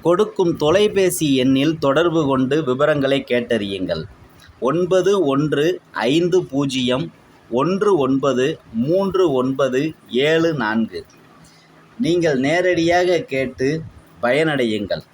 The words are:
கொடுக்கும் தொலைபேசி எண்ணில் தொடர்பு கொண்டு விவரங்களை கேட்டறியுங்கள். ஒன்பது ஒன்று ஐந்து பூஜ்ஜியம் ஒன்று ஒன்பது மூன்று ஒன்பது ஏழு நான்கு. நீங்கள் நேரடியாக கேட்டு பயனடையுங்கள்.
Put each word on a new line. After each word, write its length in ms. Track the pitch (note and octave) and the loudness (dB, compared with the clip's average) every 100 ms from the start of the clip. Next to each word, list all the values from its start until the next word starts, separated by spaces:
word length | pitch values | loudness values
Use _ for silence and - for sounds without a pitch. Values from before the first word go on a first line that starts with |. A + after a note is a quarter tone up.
கொடுக்கும் 540 | D#3+ F3+ G#3 - F3+ D#3+ | 2 2 0 0 -2 0
தொலைபேசி 760 | D3+ F3+ G#3 G3 F#3 F3 D3+ C3+ | 2 2 2 2 0 0 0 2
எண்ணில் 420 | B2+ C3+ C#3+ D#3+ | 2 2 2 0
தொடர்பு 480 | C#3 C#3 F3 E3 C#3+ | 0 2 2 0 0
கொண்டு 380 | C3+ C3 D3 | 0 0 0
விவரங்களை 600 | C#3+ B2+ D3 D3 C3+ C#3 | -2 0 0 2 0 -2
கேட்டறியுங்கள். 800 | - B2 A#2 A#2 G2+ G2 F2+ D#2+ - - - - - - | 0 -4 0 -2 -2 -6 -4 -6 -8 -18 -20 -20 -20 -6
ஒன்பது 640 | A#2 D#3 F3+ F#3 F3+ G3+ D3 | -2 0 0 2 2 0 0
ஒன்று 540 | C3+ D3+ C#3+ D3+ F#3 _ | 0 0 0 0 -2 _
ஐந்து 520 | - A#2 D#3 F3 F3+ | -4 0 0 2 0
பூஜ்ஜியம் 640 | E3 C#3 C#3+ C3 B2 B2+ E3 - - - - | 0 -4 -2 -2 -2 -2 -4 -12 -20 -20 -6
ஒன்று 480 | A#2 D3+ F#3+ G#3 F#3 | -2 0 0 2 2
ஒன்பது 600 | C3+ C3+ C#3 B2 B2+ - - | 2 0 0 0 0 -2 -8
மூன்று 580 | A2+ C3 F3+ G3 F#3 F3+ | -4 0 0 0 2 2
ஒன்பது 500 | C3 C3 C3+ C3+ B2+ D#3 - - | 2 -2 0 0 0 -4 -8 -6
ஏழு 440 | A#2 C#3+ E3 E3 | -2 2 2 2
நான்கு. 520 | D3+ A2 A2+ A2 E2+ - - - - - - _ - - - | 0 -2 -2 -2 -6 -16 -20 -20 -20 -20 -20 _ -20 -20 -6
நீங்கள் 420 | C3 F3 E3 C3+ | -2 0 2 0
நேரடியாக 800 | C3+ E3 F3+ E3+ E3 F3 F3+ E3+ | 0 0 2 0 2 2 2 0
கேட்டு 480 | - C3+ B2+ B2 C3 D#3+ D#3+ - - - | -2 -4 -4 -2 -4 -4 -8 -18 -20 -6
பயனடையுங்கள். 840 | A#2+ C3+ D#3+ D3 A#2+ G#2+ G2+ - - | -2 0 0 0 -2 -2 -4 -8 -10